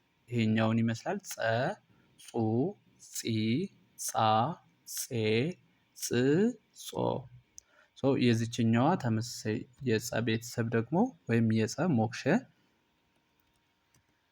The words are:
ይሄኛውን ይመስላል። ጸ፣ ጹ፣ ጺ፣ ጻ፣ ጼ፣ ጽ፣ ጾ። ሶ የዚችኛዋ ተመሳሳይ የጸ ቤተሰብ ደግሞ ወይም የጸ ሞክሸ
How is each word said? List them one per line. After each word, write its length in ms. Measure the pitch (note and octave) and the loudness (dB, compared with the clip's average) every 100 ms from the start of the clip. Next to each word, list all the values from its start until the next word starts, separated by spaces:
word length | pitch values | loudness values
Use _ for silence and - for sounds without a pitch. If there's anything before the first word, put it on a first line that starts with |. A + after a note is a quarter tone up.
| _ _ - | _ _ -6
ይሄኛውን 500 | A#2+ A2 A2+ A2 A2+ | 0 2 4 2 2
ይመስላል። 400 | A2+ A2+ D#3+ G3+ | 0 -2 -4 -6
ጸ፣ 100 | - - A2+ A#2 D3+ G#3+ _ _ _ _ | -8 -4 0 0 -2 -6 _ _ _ _
ጹ፣ 100 | - A#2+ A2 A#2 E3+ - _ _ | -8 -2 0 0 -2 -4 _ _
ጺ፣ 140 | - - A#2 A2 A2 C3+ G3+ _ _ - | -16 -8 -4 -2 0 -2 -4 _ _ -12
ጻ፣ 140 | - - A2 A2 C3+ F3+ _ _ - | -6 0 2 4 2 -4 _ _ -14
ጼ፣ 140 | - - A#2+ G#2+ A2+ D#3 - _ _ _ - | -10 -6 -2 0 2 0 -4 _ _ _ -12
ጽ፣ 120 | - A#2+ C3 D#3+ A3+ B3 _ - | -2 2 4 4 2 -2 _ -20
ጾ። 120 | - - A#1+ - - - _ - - _ _ _ | -10 -4 -2 -4 -8 -20 _ -20 -20 _ _ _
ሶ 160 | C3+ C3+ | 0 2
የዚችኛዋ 680 | B2 A2+ A#2 A#2+ A2+ A#2 C#3+ F#3 | 4 2 0 0 2 4 4 2
ተመሳሳይ 600 | A#2+ A2 A2+ - G#2+ A2 - - | 0 -2 -4 -8 -4 -6 -6 -8
የጸ 260 | B2+ A2 - A#2 | -2 -2 -2 -2
ቤተሰብ 440 | A#2 A2+ - - A#2 | 0 -2 -4 -6 -2
ደግሞ 260 | A#2 A2+ E3 C4 - | -2 0 0 0 -2
ወይም 240 | - A#2 A2+ | 0 2 4
የጸ 240 | A2 G#2+ - F3+ | 2 0 0 0
ሞክሸ 300 | A#2 A2+ - C3 A#3 - _ _ _ _ _ _ _ _ _ _ _ _ _ _ _ _ _ _ | 2 0 -2 0 0 -2 _ _ _ _ _ _ _ _ _ _ _ _ _ _ _ _ _ _